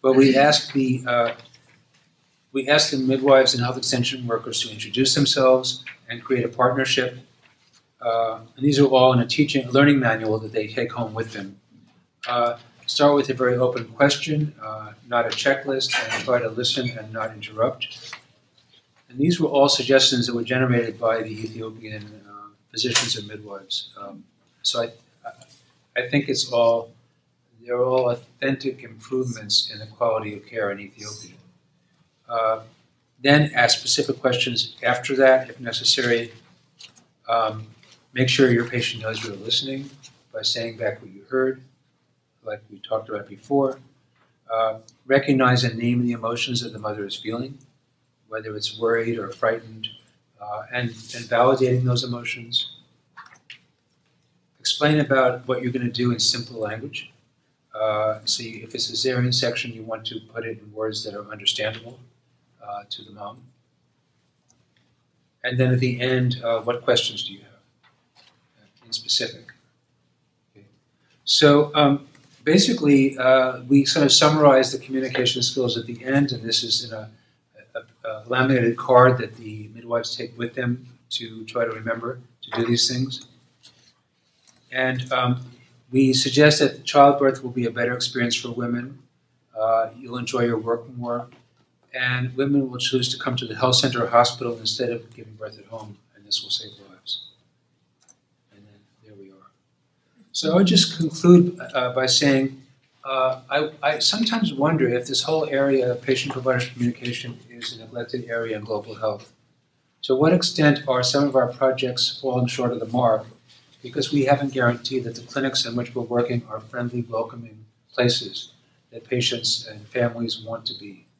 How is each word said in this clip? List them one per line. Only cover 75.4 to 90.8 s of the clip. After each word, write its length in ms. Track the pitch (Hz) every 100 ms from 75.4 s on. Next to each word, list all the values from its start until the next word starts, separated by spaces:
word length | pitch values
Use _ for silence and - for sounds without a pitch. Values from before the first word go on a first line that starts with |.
skills 340 | 120 - 123 117
at 80 | 110
the 180 | 117
end, 280 | 127 139 139
and 120 | 120
this 200 | 113 110
is 200 | 117 - 120
in 120 | 110
a, 120 | 107 _ _ _ _ _ _ 117
a, 340 | - _ 117
a 140 | 107 113
laminated 480 | 127 135 131 117 117
card 420 | - 123 127 127
that 180 | 110 -
the 320 | 110 107 104
midwives 420 | 113 120 117 117 -
take 220 | 113 -
with 180 | 117 -
them 320 | 120 123 - _ _
to 340 | - 113 110 110
try 180 | 120
to 80 | 117
remember 480 | 110 110 117 120 127 - _
to 180 | - 117
do 60 | 117
these 240 | 120 -
things. 360 | 127 131 - - _ _ _ - _ _ _ _ _ _ _ _ _ _
And, 380 | 127 131 127 -
um, 320 | 127 123 123 - - _ _ _
we 220 | 127 135
suggest 480 | 131 135 123 151 147
that 240 | 139 -
childbirth 580 | - 147 143 139 139 135
will 80 | 127
be 140 | 127 117
a 60 |
better 220 | 110 120
experience 420 | 123 - 127 120 -
for 140 | 120
women. 500 | 117 120 120 127 139 _ _ _ _ _ 113
Uh, 340 | 110 113 113 113
you'll 200 | 131 123
enjoy 260 | 113 127
your 140 | 120 110
work 260 | 110 117